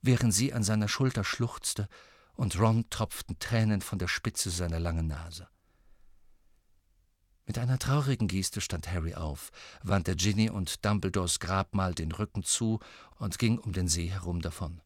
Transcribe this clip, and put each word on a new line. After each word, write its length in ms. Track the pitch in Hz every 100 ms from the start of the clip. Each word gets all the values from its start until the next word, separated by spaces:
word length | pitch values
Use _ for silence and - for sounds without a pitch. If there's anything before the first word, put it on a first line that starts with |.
während 320 | 131 120 120
sie 180 | 98 135
an 120 | -
seiner 240 | 101 107 104
Schulter 340 | - 131 113
schluchzte, 640 | 98 - 117 - - - 101 - - - _
und 240 | - 107 90
Ron 320 | 113 113 113
tropften 480 | - 110 - - -
Tränen 440 | - 117 110 101
von 180 | - 98
der 80 | 87
Spitze 420 | - - - 98
seiner 300 | 87 87 82
langen 260 | 85 82 80
Nase. 420 | 73 82 85 87 _ _ _ - - - - - - _ _ _ _ _ _ _ _ _ _ -
Mit 100 | 110
einer 200 | 123 131
traurigen 480 | - 143 139 127 104
Geste 340 | 92 92 -
stand 300 | - 85 78
Harry 220 | 90 82
auf, 380 | 82 80 69 - - - -
wandte 340 | - 98 82 82
Ginny 340 | 95 101 110
und 340 | 101 87 -
Dumbledores 540 | 104 104 95 95 87 -
Grabmal 560 | - 95 95 101 92
den 180 | 85 80
Rücken 300 | 82 107 104
zu 380 | 90 - 113 110 - - - -
und 220 | 107 -
ging 200 | 113 117
um 140 | -
den 160 | 92 90
See 200 | 85 85
herum 340 | 95 87 87
davon. 380 | 82 - 82 85